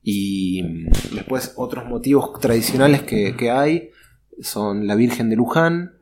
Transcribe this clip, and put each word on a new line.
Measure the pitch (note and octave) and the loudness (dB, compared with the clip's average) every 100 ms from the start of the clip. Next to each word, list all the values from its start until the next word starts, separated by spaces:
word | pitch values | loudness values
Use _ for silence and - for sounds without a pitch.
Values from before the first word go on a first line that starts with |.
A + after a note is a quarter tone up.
Y, | G#2+ G2+ G2 G2 F#2 F#2 | -2 -2 -2 -4 -4 -4
mm, | E2+ E2 E2 - - G2+ | -6 -6 4 4 4 -10
después | - B2+ B2 - | -6 -6 -6 -10
otros | B2 B2+ A#2+ | -8 -8 -8
motivos | A#2 C3+ C#3 C#3+ - | -6 2 2 2 -2
tradicionales | A#2+ A#2 - C3 C#3 C#3 | 0 2 2 4 4 4
que, | - G#2+ G2 - | 0 -2 -2 -2
que | A#2+ | -2
hay | C3 D3 E3 - _ _ _ _ - | 0 2 0 -4 _ _ _ _ -16
son | - - G#2 G2+ G#2 | -10 -6 -4 -2 0
la | G#2 | 2
Virgen | A#2+ A#2+ A2+ | 2 2 -2
de | A2 | 0
Luján | A#2 D#3+ E3 E3+ F3+ _ | 2 2 2 0 -6 _